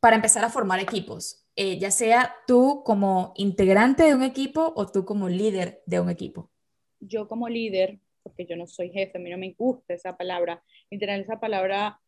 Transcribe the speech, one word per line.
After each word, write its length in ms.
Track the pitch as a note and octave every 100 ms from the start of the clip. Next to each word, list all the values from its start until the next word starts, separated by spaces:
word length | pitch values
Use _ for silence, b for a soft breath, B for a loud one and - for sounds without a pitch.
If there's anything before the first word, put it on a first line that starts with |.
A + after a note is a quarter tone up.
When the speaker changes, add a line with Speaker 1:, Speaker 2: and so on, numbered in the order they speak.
Speaker 1:
para 160 | A#3 A3
empezar 280 | G#3+ A3
a 60 | A#3
formar 300 | C4 G#3 F#3
equipos, 640 | G3 G#3+ - A2+ - - _
eh, 240 | - G3 E3+
ya 120 | G3
sea 440 | G3 A3 A#3 B3 - -
tú 340 | B3 C4 C#4
como 480 | - G3+ G3 F#3+ F#3 -
integrante 680 | G3 F#3 F#3+ G3 A#3+ C4+
de 120 | D#4+
un 80 | C4+
equipo 500 | C4 C4 C4+ D#4+ D#4+
o 160 | D#4+ G3
tú 140 | G3
como 240 | F#3 G#3 F#3
líder 540 | F3+ G#3+ F#3+ F3+ - -
de 140 | F3
un 80 | F3
equipo. 420 | F3 - - - _ _ _ _ _
Speaker 2:
Yo 300 | G3 G#3+ G#3
como 200 | A3 A#3
líder, 520 | A#3 A3+ F#3+ F#3+ G3+ _ _
porque 220 | - - F3
yo 100 | E3+
no 100 | E3+
soy 240 | - F3+
jefe, 280 | F#3+ F#3+ F3+
a 20 |
mí 100 | F3
no 80 | F3+
me 140 | F#3+
gusta 420 | - B3 B3 _
esa 220 | F3 F#3 F3+
palabra, 480 | F3+ F3 F3 E3+ b b b
literal, 300 | G3+ G3+ G3+
esa 180 | G3 A3
palabra 640 | A3 G3+ F#3+ G3 G#3 -